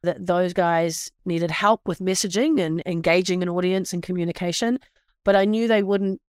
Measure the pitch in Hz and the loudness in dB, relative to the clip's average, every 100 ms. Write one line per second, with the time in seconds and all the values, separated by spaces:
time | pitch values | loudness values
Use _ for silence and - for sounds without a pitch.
0 | 175 170 185 175 180 175 170 170 165 160 | -4 -4 0 0 2 2 2 2 0 -4
1 | - _ - 165 170 156 208 220 - 170 | -10 _ -4 -2 -2 0 2 2 -2 -4
2 | 190 190 202 190 294 294 165 165 - 170 | -2 -2 -2 0 2 2 0 -2 -2 -2
3 | 165 175 185 180 180 175 180 190 175 180 | 2 2 2 -2 0 0 0 0 -2 -8
4 | 165 180 170 - 175 165 233 254 _ _ | -6 -4 -4 -4 -4 -2 -2 -2 _ _
5 | _ _ - 196 196 220 233 220 196 202 | _ _ 2 4 4 2 2 2 2 0
6 | 196 190 | 0 -6